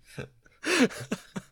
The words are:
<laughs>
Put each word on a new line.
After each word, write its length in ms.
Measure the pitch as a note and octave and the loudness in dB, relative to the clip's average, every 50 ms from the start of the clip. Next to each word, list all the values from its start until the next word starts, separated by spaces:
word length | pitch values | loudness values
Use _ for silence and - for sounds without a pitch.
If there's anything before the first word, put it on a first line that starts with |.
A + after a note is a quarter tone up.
| - - - | -20 -16 -12
<laughs> 720 | - C#3 - - - _ - _ - - D#4 F#4 E4+ C4 - - - C3 - G#3+ - - - - F#3+ - - | -12 -12 -12 -14 -20 _ -20 _ -6 0 2 4 4 4 4 2 -4 -8 -8 -8 -8 -8 -12 -12 -12 -12 -12